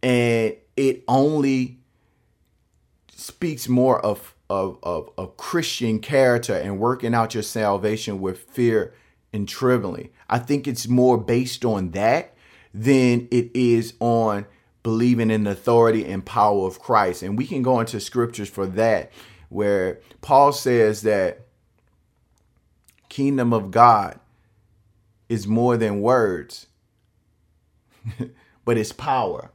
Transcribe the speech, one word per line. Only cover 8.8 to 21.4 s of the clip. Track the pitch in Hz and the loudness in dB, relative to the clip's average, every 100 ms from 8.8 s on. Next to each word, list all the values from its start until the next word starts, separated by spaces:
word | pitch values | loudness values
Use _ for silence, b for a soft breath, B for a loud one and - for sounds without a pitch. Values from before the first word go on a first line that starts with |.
| 95 b b b _ | -2 b b b _
and | 110 101 | -10 -8
trembling. | - 131 123 98 - - b b | -4 0 0 -2 -10 -14 b b
I | 120 | -4
think | 120 143 143 | 0 -4 -4
it's | 120 113 | -8 -2
more | 123 127 120 | 2 4 2
based | 101 117 127 - 120 | 2 -2 -2 -4 -2
on | 104 90 | -2 -4
that | 87 107 143 - b b b b | -2 0 0 -2 b b b b
than | 101 110 135 127 120 120 | -6 2 4 4 2 0
it | 123 120 | -2 -2
is | 123 123 117 113 - | 0 2 2 0 -4
on | 117 117 110 101 101 b b b | 0 0 0 -2 -6 b b b
believing | 117 113 123 120 113 | -4 0 2 2 2
in | 110 | 0
the | 104 | -2
authority | 98 - 117 117 110 71 | -4 2 4 4 2 -2
and | 98 - | -8 -6
power | - 104 101 95 | 2 2 2 -2
of | 92 | -6
Christ. | - 113 98 87 | 0 0 2 -2
And | 95 104 | -6 -6
we | 139 | -4
can | 151 | -4
go | 127 127 | 0 0
into | 113 110 | 0 -6
scriptures | - 123 117 113 104 | -6 -4 -4 -4 -12
for | - 95 | -6 -6
that, | 92 113 101 - B B B B | 0 0 0 -4 B B B B
where | 95 104 101 92 82 b b | -4 -2 0 -2 -6 b b
Paul | - 139 143 | 2 4 6
says | 139 - 123 107 104 | 2 0 2 2 2
that | 107 104 92 - | -2 0 0 -4